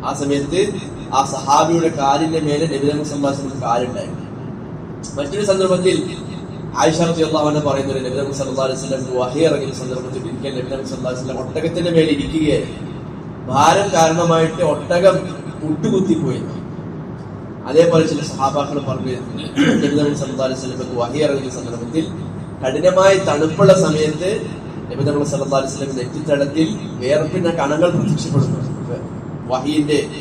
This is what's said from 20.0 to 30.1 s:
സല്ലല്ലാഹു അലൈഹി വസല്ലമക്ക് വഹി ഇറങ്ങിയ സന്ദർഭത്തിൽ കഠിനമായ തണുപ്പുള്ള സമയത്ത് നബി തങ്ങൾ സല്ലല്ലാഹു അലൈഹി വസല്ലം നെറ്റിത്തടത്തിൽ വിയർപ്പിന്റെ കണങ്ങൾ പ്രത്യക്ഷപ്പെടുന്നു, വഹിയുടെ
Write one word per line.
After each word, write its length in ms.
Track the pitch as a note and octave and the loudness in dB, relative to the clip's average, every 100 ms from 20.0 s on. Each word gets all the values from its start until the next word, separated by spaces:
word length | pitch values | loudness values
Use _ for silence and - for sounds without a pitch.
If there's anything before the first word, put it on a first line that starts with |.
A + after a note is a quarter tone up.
| D3 C#3+ | 2 0
സല്ലല്ലാഹു 280 | C3+ C3 C3 | -4 -2 -2
അലൈഹി 100 | B2 | -2
വസല്ലമക്ക് 340 | B2+ B2+ B2 B2 | -6 -6 -6 -4
വഹി 180 | A#2+ C#3+ D3 | -2 2 2
ഇറങ്ങിയ 260 | C#3 B2+ B2 | 2 -4 -8
സന്ദർഭത്തിൽ 480 | A#2 A#2 A#2 D#3+ D#3+ - - - - - | -8 -8 -4 -2 -2 -6 -8 -8 -10 -4
കഠിനമായ 520 | C3 D3 F3+ F3+ F#3+ F#3+ E3 | -2 4 4 6 6 6 2
തണുപ്പുള്ള 440 | D3 D#3+ F3+ G3 F3+ E3 | 0 0 6 8 8 6
സമയത്ത് 440 | D3+ D#3 D3+ F3+ A3+ - - - - - | 2 0 0 -2 -2 -4 -10 -10 -10 -10
നബി 140 | - | -2
തങ്ങൾ 200 | C#3 C#3+ | 0 0
സല്ലല്ലാഹു 380 | C#3+ F3+ C#3 C3+ | 0 -2 0 0
അലൈഹി 120 | - | 0
വസല്ലം 240 | - C3+ B2+ | -6 -6 -4
നെറ്റിത്തടത്തിൽ 680 | B2 D3 D3+ C#3+ C3+ D#3 D#3+ - - - | -6 -6 0 2 2 2 0 0 -6 -6
വിയർപ്പിന്റെ 500 | B2 D3+ D#3 - E3+ E3 | 0 2 2 0 0 0
കണങ്ങൾ 300 | C#3+ D3+ F3 | 0 2 2
പ്രത്യക്ഷപ്പെടുന്നു, 680 | E3 - - - C3 - - - - - A#2+ - - - - - | 2 0 0 2 2 2 0 -4 -6 -6 -8 -8 -10 -10 -10 -4
വഹിയുടെ 480 | B2+ C#3+ D3+ D3 D3 - | -2 0 0 2 2 0